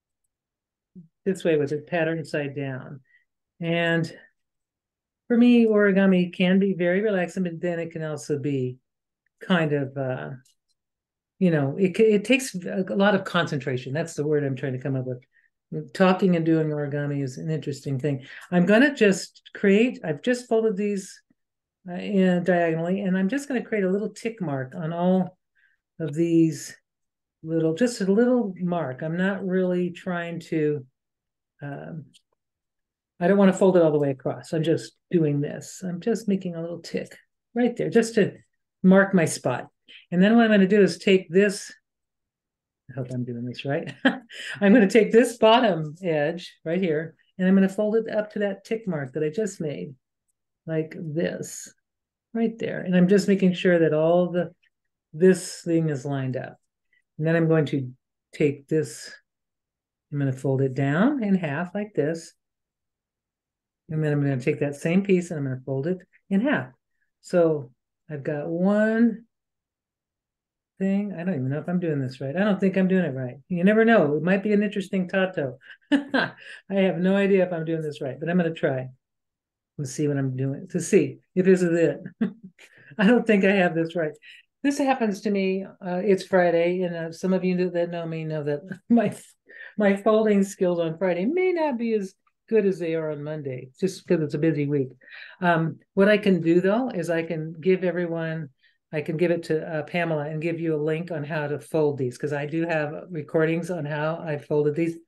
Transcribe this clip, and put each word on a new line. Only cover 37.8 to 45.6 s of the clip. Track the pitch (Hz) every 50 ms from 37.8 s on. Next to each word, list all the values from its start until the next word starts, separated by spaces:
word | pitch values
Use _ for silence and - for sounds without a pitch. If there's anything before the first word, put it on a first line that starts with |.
| 151 160
just | 170 233 226 226 -
to | 220 180 139 - - _ _ _ _ _ _ _ _ -
mark | 185 190 196 190 196 202
my | 180 160
spot. | 160 - - - 139 127 - - - _ _ _ _ - - _ _ 175
And | 175 190
then | 208 226
what | 233 226
I'm | 214 220
gonna | 202 190 180
do | 208 214 190
is | 180 - -
take | - 208 190 185 185 -
this, | 160 190 208 202 190 - - - - - _ _ _ _ _ _ _ _ _ _ _ _ _ _ _ _ _ _ _ _ _ -
I | 127
hope | 131 127 127
I'm | 127 123 120
doing | 127 120 117 120
this | 123 117 - -
right. | 139 143 165 165 151 - -
<laughs> | -
I'm | - - - - _ - - - - - - 202 196 208
gonna | 262 202 190
take | - 226 202 175
this | - 226 254 240 -
bottom | - 220 220 226 247